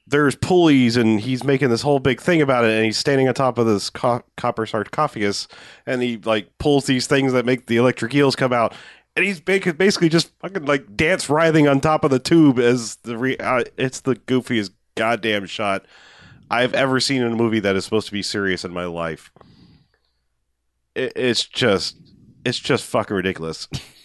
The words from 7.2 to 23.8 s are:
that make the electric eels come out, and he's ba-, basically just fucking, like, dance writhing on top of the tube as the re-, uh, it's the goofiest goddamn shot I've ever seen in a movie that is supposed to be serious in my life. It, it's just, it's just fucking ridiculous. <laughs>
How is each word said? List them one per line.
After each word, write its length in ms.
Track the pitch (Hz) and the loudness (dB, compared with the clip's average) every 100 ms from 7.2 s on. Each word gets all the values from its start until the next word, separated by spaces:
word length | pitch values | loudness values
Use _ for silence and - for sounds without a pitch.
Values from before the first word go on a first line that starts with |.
| 135 | 2
that 100 | 127 | 0
make 220 | 120 127 - | 0 -2 0
the 100 | 117 | 2
electric 380 | 123 - 113 | 2 0 -2
eels 200 | 143 139 | 2 2
come 200 | 127 131 | 2 0
out, 200 | 120 110 - - - _ | 0 -2 -4 -20 -20 _
and 100 | - 190 | -4 -2
he's 120 | 175 | -4
ba-, 360 | 180 190 190 | -2 -2 -2
basically 340 | 151 196 - 170 | 2 2 4 2
just 240 | 165 - _ | 2 -2 _
fucking, 240 | 175 190 | -12 -6
like, 320 | 143 143 104 104 | -2 -2 -4 -2
dance 320 | 156 185 - | 0 0 0
writhing 400 | 151 165 160 147 | 2 4 6 6
on 100 | 139 | 4
top 200 | 156 156 | 2 2
of 60 | 151 | 2
the 80 | 131 | 0
tube 400 | - 170 147 123 | 4 6 6 6
as 380 | 120 123 107 - | 4 2 -2 -12
the 160 | 113 113 | -10 -6
re-, 180 | 131 - | -4 -4
uh, 260 | 110 127 113 - | -2 -2 -2 -4
it's 240 | 131 - | -6 -4
the 160 | 131 120 | -4 -4
goofiest 540 | - 131 - 117 98 - _ | 0 -2 0 -4 -4 -10 _
goddamn 500 | - 113 117 110 104 | -4 -2 -2 -2 -4
shot 400 | 92 - 104 98 - - - - - - - | -6 -6 -4 -4 -8 -20 -20 -20 -20 -20 -6
I've 220 | 113 123 | -2 0
ever 240 | - 135 131 | 0 0 0
seen 200 | 120 135 | 0 -2
in 120 | 120 | 0
a 40 | 113 | 0
movie 240 | 117 113 | 0 0
that 160 | 98 98 | 0 -2
is 80 | |
supposed 220 | - 110 - | -2 -4 -4
to 60 | |
be 100 | 101 | -8
serious 420 | - 107 98 90 | -6 -4 -4 -4
in 80 | 92 | -6
my 140 | 87 87 | -8 -8
life. 440 | 85 82 78 - _ - _ - _ _ _ _ _ _ _ _ _ _ _ _ | -8 -8 -10 -16 _ -20 _ -20 _ _ _ _ _ _ _ _ _ _ _ _
It, 180 | - 127 - | -8 -6 -2
it's 280 | 127 113 - | -2 -2 -4
just, 500 | - 123 95 - - - _ - _ | -2 0 0 -2 -12 -20 _ -20 _
it's 140 | 127 - | -6 -6
just 260 | - 123 | -2 -2
fucking 320 | - 117 101 101 | 0 -4 -2 -2
ridiculous. 520 | 92 87 80 78 - | -2 -4 -8 -10 -12
<laughs> 60 | - | -14